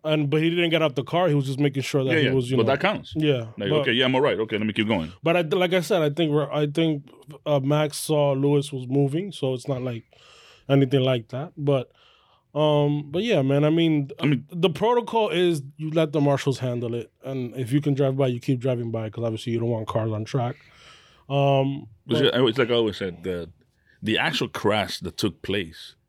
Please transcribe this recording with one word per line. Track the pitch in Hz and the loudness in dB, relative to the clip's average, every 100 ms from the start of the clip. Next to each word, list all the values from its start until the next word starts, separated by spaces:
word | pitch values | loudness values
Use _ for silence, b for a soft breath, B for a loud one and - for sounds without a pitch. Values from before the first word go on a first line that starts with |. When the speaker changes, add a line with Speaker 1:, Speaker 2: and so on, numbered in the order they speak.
Speaker 1:
And, | 156 156 143 | 0 0 2
but | 151 | 2
he | 160 | 2
didn't | 170 170 | 2 2
get | 160 | 2
out | 156 131 | 2 -2
the | |
car. | 123 165 180 | -2 0 2
He | 147 | 2
was | 135 | 0
just | 135 | 0
making | 143 139 | 0 0
sure | 127 143 | -2 0
that | 131 | 2
Speaker 2:
Yeah, | 156 | 2
Speaker 1:
he | 139 | 4
Speaker 2:
yeah. | |
Speaker 1:
was, | 131 120 | 2 2
you | 131 | 2
Speaker 2:
But | 110 | 2
Speaker 1:
know. | |
Speaker 2:
that | 139 | 2
counts. | 190 202 - 156 | 0 -2 -6 -2
Speaker 1:
Yeah, | 151 131 113 - | 0 -2 -4 -6
Speaker 2:
Like, | 101 | 0
Speaker 1:
but | 151 | 2
Speaker 2:
okay, | 135 | 2
yeah, | 117 127 | 2 2
I'm | 131 | 2
all | |
right. | 139 95 | 2 0
Okay, | 107 107 | -2 -2
let | 107 | -2
me | |
keep | 98 107 | 0 0
going. | 101 80 90 | 0 -2 -4
Speaker 1:
But | 156 175 | 0 2
I, | |
like | 165 185 180 | 2 0 2
I | 185 | 0
said, | 151 190 | 2 2
I | 151 | 2
think | 147 160 | 0 0
we're, | 147 139 | 2 0
I | 147 147 | -2 -2
think, | 156 165 147 - - - 147 151 | 0 0 0 -6 -20 -20 -12 -2
uh, | 147 | 0
Max | 135 147 151 - | 2 2 0 -4
saw | - 151 143 | -2 2 2
Lewis | 135 143 143 143 | 2 2 2 0
was | 135 123 | -10 -2
moving, | 135 139 151 202 | 0 0 -2 -6
so | - 135 | -4 -4
it's | 127 127 | -4 -4
not | 131 | -4
like | 127 117 _ B B B B B - | -4 -8 _ B B B B B 2
anything | 139 131 139 | 4 6 4
like | 127 127 110 | 2 0 -4
that. | 123 139 - | -12 -12 -4
But, | 143 135 123 b b b b b b 147 | 0 0 -2 b b b b b b 0
um, | 151 147 147 147 147 | 2 4 2 0 -4
but | 151 | -4
yeah, | 233 185 | 0 2
man. | 135 139 | 4 4
I | 151 | 4
mean, | 160 165 151 139 - | 4 4 2 0 -2
Speaker 2:
I | 143 | 0
mean | 135 - | 0 -2
Speaker 1:
the | 175 180 | -2 0
protocol | 147 220 240 226 226 214 | 2 0 0 0 -2 0
is | 165 180 160 135 - | 2 0 0 -6 -10
you | 156 | -2
let | 160 160 | 0 0
the | 151 | 2
marshals | 143 139 - 123 | 2 2 0 -2
handle | 127 120 120 117 | -4 -4 -4 -6
it, | - _ | -8 _
and | 131 135 120 120 | -10 -8 -6 -6
if | 117 | 0
you | 139 | 0
can | 147 | 0
drive | 135 139 135 | 0 0 0
by, | 135 | -2
you | 120 | -2
keep | - 127 | -2 -2
driving | 131 120 117 | -2 -4 -4
by, | 113 110 | -6 -6
'cause | 113 | -6
obviously | 117 110 - | -6 -4 -4
you | 117 | -2
don't | 117 | -2
want | 113 107 | -2 -2
cars | 117 113 | -2 -2
on | 107 110 | -4 -4
track. | 135 120 139 B B B B B B - | -4 -4 -8 B B B B B B -4
Um, | 139 139 135 135 139 - - - | 0 2 2 0 -4 -12 -20 -2
Speaker 2:
But | 117 | 2
Speaker 1:
but | 131 | 2
Speaker 2:
yeah, | 123 127 | 2 2
it's | 110 | 2
like | 117 | 0
I | |
always | 120 110 101 | 2 0 -2
said, | 98 85 | -8 -6
the, | 92 87 82 - _ b b b | -6 -6 -8 -16 _ b b b
the | 107 101 | -2 0
actual | 147 - 123 | 0 -2 -4
crash | - 104 107 92 - | -2 0 0 -2 -6
that | 90 - | -10 -4
took | 107 - | -4 -4
place | - 98 82 80 - _ | -6 -4 -6 -14 -20 _